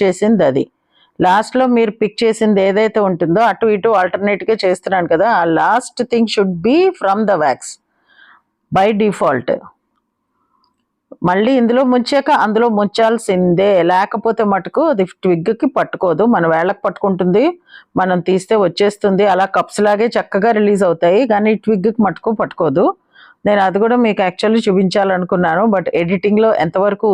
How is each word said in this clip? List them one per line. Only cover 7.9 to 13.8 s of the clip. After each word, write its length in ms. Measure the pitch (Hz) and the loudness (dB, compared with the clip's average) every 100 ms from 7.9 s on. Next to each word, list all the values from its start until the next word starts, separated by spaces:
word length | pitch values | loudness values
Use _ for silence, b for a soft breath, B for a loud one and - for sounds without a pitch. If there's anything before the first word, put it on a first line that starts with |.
| b b b b b b _ _ | b b b b b b _ _
by 160 | 185 202 208 | 0 0 0
default. 480 | 214 - 175 131 - - - _ _ _ _ _ _ _ _ _ _ _ _ _ _ - | 0 0 -2 -2 -2 -6 -8 _ _ _ _ _ _ _ _ _ _ _ _ _ _ -6
మళ్ళీ 280 | 180 190 220 269 | -2 0 0 2
ఇందులో 260 | 233 240 | 2 2
ముంచాక 480 | 262 247 233 277 277 | 2 0 0 -2 0
అందులో 360 | 262 208 214 240 | 0 0 0 0
ముంచాల్సిందే, 1000 | 208 208 - 226 233 - 185 180 170 202 190 | 0 -2 0 0 0 -2 0 2 2 2 2